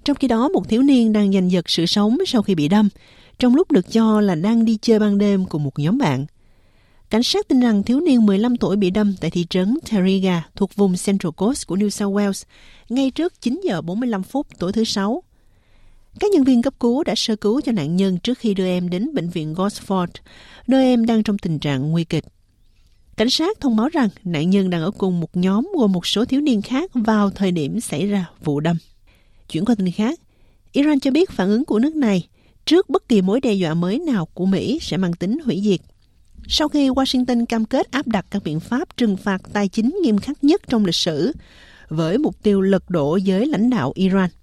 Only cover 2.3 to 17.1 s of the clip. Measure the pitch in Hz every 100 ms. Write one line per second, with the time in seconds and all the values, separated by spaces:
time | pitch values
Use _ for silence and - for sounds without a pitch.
2.3 | 240 202 175 147 202 208 - - - -
3.3 | - 247 262 392 247 180 220 220 214 202
4.3 | 165 196 233 226 220 - 214 214 202 208
5.3 | 196 185 156 143 - 147 254 196 131 147
6.3 | _ _ _ _ _ _ _ _ 214 247
7.3 | 392 427 262 247 208 202 262 349 247 214
8.3 | 196 240 240 175 202 185 202 208 185 202
9.3 | 175 175 185 190 294 - 214 185 190 185
10.3 | 175 - - 196 - 202 180 - 196 170
11.3 | - 233 285 - 185 208 - 202 202 202
12.3 | 196 - _ - - - 240 269 269 339
13.3 | _ 233 311 381 175 165 196 247 202 190
14.3 | 269 - - 170 208 226 208 196 294 _
15.3 | _ _ _ _ _ - - _ - 415
16.3 | 370 262 247 269 - 240 254 339